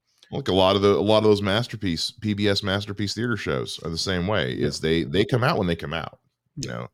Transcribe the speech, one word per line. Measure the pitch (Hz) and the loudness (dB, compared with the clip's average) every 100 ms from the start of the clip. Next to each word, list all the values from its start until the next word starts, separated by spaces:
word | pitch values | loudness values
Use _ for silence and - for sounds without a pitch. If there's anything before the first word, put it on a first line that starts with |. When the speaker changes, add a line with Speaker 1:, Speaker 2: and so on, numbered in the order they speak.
| _ _ _ | _ _ _
Speaker 1:
Like, | - 139 | -6 0
a | |
lot | 92 92 98 | 4 6 6
of | |
the, | 101 | 4
a | 87 | 4
lot | 101 107 | 4 4
of | 107 | 6
those | 101 | 4
masterpiece, | 101 104 123 110 98 82 - | 2 0 -2 -6 -4 -4 -6
P | - 107 | -6 -4
B | 101 104 | 0 0
S | 98 | 0
masterpiece | 101 98 101 101 101 | 0 -2 -4 -6 -6
theater | 107 120 104 | -4 -4 -4
shows | 90 67 60 - | -4 -4 -4 -8
are | 82 | -8
the | 82 | -6
same | - 92 87 | -2 -2 0
way. | 104 65 60 | -2 -2 -2
Speaker 2:
Yeah. | 73 | -4
Speaker 1:
It's | 71 | -2
they, | 78 82 | 0 0
they | 69 87 | 0 0
come | 110 123 | 2 2
out | 123 113 | 0 0
when | 90 | 0
they | - | -2
come | 73 | -4
out, | 80 - - _ _ _ - | -8 -8 -14 _ _ _ -12
you | 117 | -10
Speaker 2:
Yeah. | 60 | -10
Speaker 1:
know? | 60 | -12